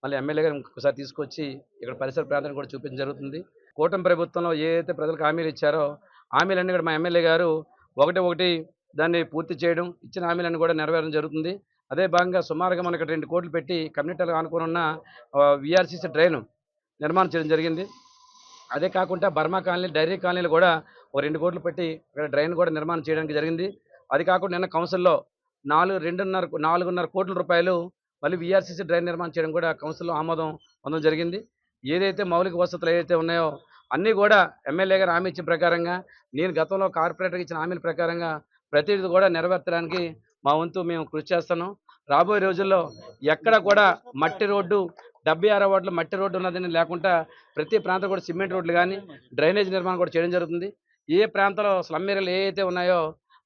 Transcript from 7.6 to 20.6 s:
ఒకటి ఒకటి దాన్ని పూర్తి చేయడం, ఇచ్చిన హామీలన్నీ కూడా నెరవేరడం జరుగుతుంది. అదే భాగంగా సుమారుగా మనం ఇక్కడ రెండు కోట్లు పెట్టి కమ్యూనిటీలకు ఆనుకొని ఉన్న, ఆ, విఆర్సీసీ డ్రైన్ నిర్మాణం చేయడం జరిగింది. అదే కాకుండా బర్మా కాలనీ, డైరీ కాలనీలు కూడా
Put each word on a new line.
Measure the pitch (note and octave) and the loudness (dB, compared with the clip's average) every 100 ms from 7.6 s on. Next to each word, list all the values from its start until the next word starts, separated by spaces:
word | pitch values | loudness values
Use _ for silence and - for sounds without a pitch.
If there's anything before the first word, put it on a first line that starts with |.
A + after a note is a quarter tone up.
| D#3 _ _ - | -6 _ _ 0
ఒకటి | D3 F3+ | 2 4
ఒకటి | F3+ E3+ F3+ E3 D#3+ _ _ C#3+ | 0 2 0 0 -6 _ _ -2
దాన్ని | E3 E3+ | 0 0
పూర్తి | D#3+ D3 E3 | -2 -6 -6
చేయడం, | E3 E3+ E3 F3 F3 | -2 0 0 -2 -8
ఇచ్చిన | - F#3+ F3 | -14 -6 -2
హామీలన్నీ | E3+ E3+ E3 | -2 -2 0
కూడా | E3 | 0
నెరవేరడం | D#3+ D#3 E3 D#3+ | 0 0 -2 0
జరుగుతుంది. | D3+ D3+ D3+ D#3+ G3 _ _ _ | -4 -4 -6 -6 -8 _ _ _
అదే | C#3+ F#3+ | -2 2
భాగంగా | F3 F3+ F3+ | 2 2 0
సుమారుగా | E3 D#3+ F3+ F3 | -2 -2 -2 0
మనం | F3+ | -2
ఇక్కడ | E3+ D#3 | -4 -4
రెండు | D#3+ D3 | -4 -2
కోట్లు | E3+ F3 | -4 -2
పెట్టి | E3 D#3 F3 D#3 - | -6 -4 -6 -4 -6
కమ్యూనిటీలకు | D3 F3+ E3+ D#3+ | -6 -4 -2 -2
ఆనుకొని | E3 E3 | -2 -4
ఉన్న, | E3 E3+ D#3+ D#3+ - - - C#3 | -2 -2 -2 -4 -12 -20 -4 4
ఆ, | C#3+ | 4
విఆర్సీసీ | C#3+ C#3 F3+ E3+ D#3+ E3+ | 4 4 2 2 -4 -6
డ్రైన్ | C#3+ F3 D3+ G#2 _ _ _ _ _ | 2 4 2 -6 _ _ _ _ _
నిర్మాణం | D3+ F3+ F3+ | 0 2 2
చేయడం | E3 D#3 | 0 0
జరిగింది. | D#3+ E3 D#3+ G3 - _ _ _ _ - - - | 0 0 -4 -8 -14 _ _ _ _ -20 -20 -10
అదే | C#3+ F3+ | -4 -2
కాకుండా | F#3 F#3 F3+ G3+ | 0 -2 0 0
బర్మా | D3+ D#3 F#3+ | 0 0 0
కాలనీ, | F#3 F3 F3+ | -2 -2 -2
డైరీ | D3+ D#3+ F#3+ | 0 0 0
కాలనీలు | F#3 F3+ F3 | 0 0 2
కూడా | D#3+ | 6